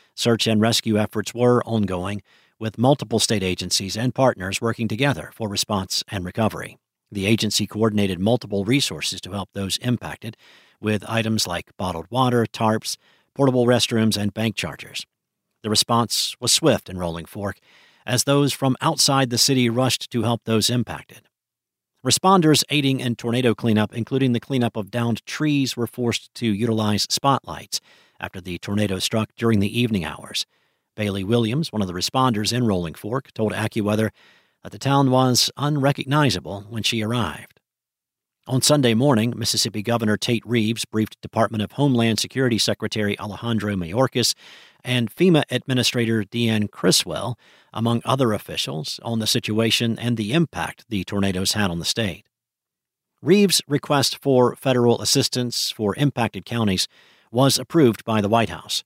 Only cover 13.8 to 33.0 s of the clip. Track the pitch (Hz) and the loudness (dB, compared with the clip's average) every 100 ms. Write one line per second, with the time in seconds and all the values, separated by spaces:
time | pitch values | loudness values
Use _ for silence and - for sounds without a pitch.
13.8 | - 113 110 104 101 107 113 - 80 - | 2 2 2 0 -4 -2 -4 -4 -8 -10
14.8 | - - - _ _ _ _ _ 110 107 | -14 -12 -14 _ _ _ _ _ -2 -2
15.8 | - 117 117 - - - 123 - 156 107 | 2 2 2 -2 -4 -4 -2 2 2 2
16.8 | - 90 87 82 85 107 101 - _ _ | -2 -6 -6 -6 -10 -8 -8 -8 _ _
17.8 | _ _ - 123 - 143 143 - 135 127 | _ _ -2 -2 2 2 2 0 -2 0
18.8 | 156 - - 135 127 117 - 131 120 117 | -2 0 2 2 2 0 2 2 2 2
19.8 | 127 - - 120 113 117 - 110 98 120 | 0 -2 -4 -2 -2 -2 0 0 2 0
20.8 | 110 76 - - _ _ _ _ _ _ | -2 -8 -16 -20 _ _ _ _ _ _
21.8 | _ _ 131 - 185 190 156 139 - 147 | _ _ -2 4 6 6 6 4 2 0
22.8 | 135 131 123 117 120 120 123 104 117 107 | 0 0 -2 -4 -2 2 2 2 2 2
23.8 | 104 120 110 135 131 120 - 135 117 113 | 2 -4 -4 0 0 0 -2 -2 -2 -4
24.8 | 95 120 117 107 - - 151 143 127 - | -6 -4 -2 -4 -6 -4 0 0 0 -2
25.8 | 113 - 120 107 - - 113 101 113 110 | -6 -2 -2 -2 -8 -6 -4 -2 0 0
26.8 | 107 104 - - 139 131 - 76 - - | 0 0 -2 -2 0 0 -2 -14 -10 -10
27.8 | - _ _ - 90 95 92 87 - 104 | -12 _ _ -14 -12 -10 -10 -10 -4 -2
28.8 | 104 95 - 113 107 - 117 107 101 120 | -2 -2 -2 -2 -2 0 2 4 2 0
29.8 | 120 104 76 - - - - _ _ _ | 0 0 -4 -8 -10 -8 -8 _ _ _
30.8 | _ - 104 98 95 120 110 139 160 110 | _ -6 -4 -2 0 0 0 -2 -2 -4
31.8 | 92 87 - 131 131 104 101 120 117 92 | -4 -4 -2 0 2 0 -2 0 2 0
32.8 | 85 - | -2 -8